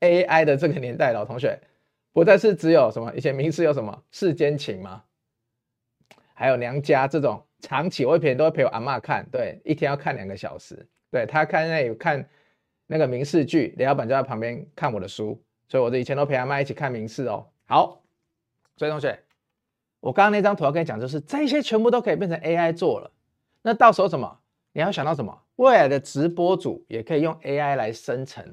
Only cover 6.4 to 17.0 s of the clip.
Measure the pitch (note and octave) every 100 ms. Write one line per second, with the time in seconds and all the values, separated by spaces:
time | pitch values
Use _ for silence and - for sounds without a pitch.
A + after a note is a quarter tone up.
6.4 | C3 B2 A#2+ C#3 C#3+ C#3 C#3 D#3+ C3+ G#2
7.4 | - _ - C3+ E3+ - B2+ C3 D3 B2+
8.4 | D#3 D#3+ B2+ A2+ B2+ B2 - A#2 - B2+
9.4 | G#2 - - D3+ C#3+ C#3+ D#3 B2+ G2 G2
10.4 | E2 C#2 - - - _ _ B2+ A2 D#3
11.4 | D#3 E3+ E3 D#3+ B2 A2+ E3+ C#3+ C3 _
12.4 | _ _ _ _ - D#3 C3 B2 C#3+ E3+
13.4 | C#3 E3 A#2+ - B2+ C#3 A2+ C3+ B2+ A2+
14.4 | A#2 A#2+ - - D3 G#2+ F#2 - G#2+ A2+
15.4 | _ _ _ C3 A#2+ B2+ B2 C#3 C#3+ C3
16.4 | B2+ C#3 C#3+ - C#3 A#2+